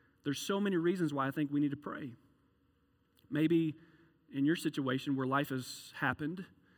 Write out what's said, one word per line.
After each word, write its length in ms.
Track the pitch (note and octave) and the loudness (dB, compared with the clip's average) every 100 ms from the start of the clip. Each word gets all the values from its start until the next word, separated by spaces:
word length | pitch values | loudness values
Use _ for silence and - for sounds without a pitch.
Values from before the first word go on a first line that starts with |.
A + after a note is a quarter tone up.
| _ _ | _ _
There's 140 | C#3+ C3+ | -4 -4
so 220 | - G3+ | 0 0
many 180 | G3+ F3+ | 2 2
reasons 380 | E3+ F#3 D#3+ C#3 | 2 2 2 2
why 120 | C3+ | 0
I 40 | |
think 200 | D3 C#3+ | 0 0
we 80 | C#3+ | 2
need 120 | D3 | 0
to 60 | C3+ | 0
pray. 340 | - - C3 A#2+ _ _ _ _ _ _ _ _ _ _ - | -8 -8 -10 -14 _ _ _ _ _ _ _ _ _ _ -4
Maybe 440 | D3+ D#3 E3 D#3+ - - - - _ - | 0 4 4 2 -2 -14 -20 -20 _ -10
in 140 | C3+ C#3+ | 0 2
your 100 | E3+ | 2
situation 600 | D#3+ C#3+ C3 C3 D3 C3+ | 0 -2 0 0 0 0
where 100 | C3 | 2
life 240 | C#3 D3 | 2 0
has 440 | C3 B2+ - - - | -2 -6 -12 -14 -4
happened 460 | C#3 B2 D3+ F3+ F#3 - _ | -2 -2 -4 -6 -10 -16 _